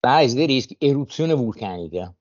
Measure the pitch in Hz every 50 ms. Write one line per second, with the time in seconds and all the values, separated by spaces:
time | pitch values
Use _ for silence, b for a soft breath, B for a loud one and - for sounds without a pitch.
0 | - 127 135 160 156 123 120 131 165 151 135 131 - - - _ 151 143 139 139
1 | 139 - - - 160 165 160 143 123 113 101 - 110 98 92 87 85 80 87 90
2 | 90 90 87 _